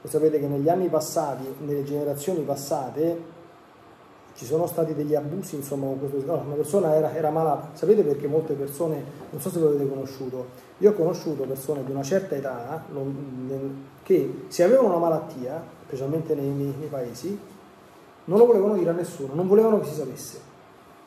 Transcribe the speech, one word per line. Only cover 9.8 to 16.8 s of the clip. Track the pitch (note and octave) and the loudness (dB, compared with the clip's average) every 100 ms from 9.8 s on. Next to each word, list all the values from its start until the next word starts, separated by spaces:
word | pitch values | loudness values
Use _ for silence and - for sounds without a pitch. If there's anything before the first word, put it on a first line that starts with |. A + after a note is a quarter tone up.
| C3+ | 0
conosciuto, | C3+ C3+ - C3 B2+ B2 - - - | -4 -8 -8 -8 -8 -10 -16 -20 4
io | G3+ | 4
ho | |
conosciuto | G3+ E3 F3 E3 C#3+ | 6 2 2 -4 -4
persone | C3 C3+ - C#3+ | -4 -4 -4 -4
di | B2+ | -4
una | C#3 | -4
certa | C#3 F#3+ F#3+ C#3 | 0 0 0 -4
età, | C3 B2 B2+ D#3 - | -4 -8 -8 -10 -8
non, | C#3+ C3+ C#3 C#3 B2+ B2+ | -8 -6 -6 -10 -10 -8
nel, | C3+ C#3 C#3 - - | -6 -6 -10 -16 -20
che | - F3+ C3+ - - | 2 2 2 -6 -8
se | - | 2
avevano | F3 C4 A#3 | 6 6 6
una | E3+ | 2
malattia, | E3 D#3 - C3+ B2 D#3+ - - - | 2 0 -4 -10 -8 -8 -12 -20 -12
specialmente | B2+ C3+ D#3+ D#3 D3 | -8 -4 -4 -2 -2
nei, | C#3 | -2
nei, | C#3 C#3 | -2 -4
nei | C#3 | -4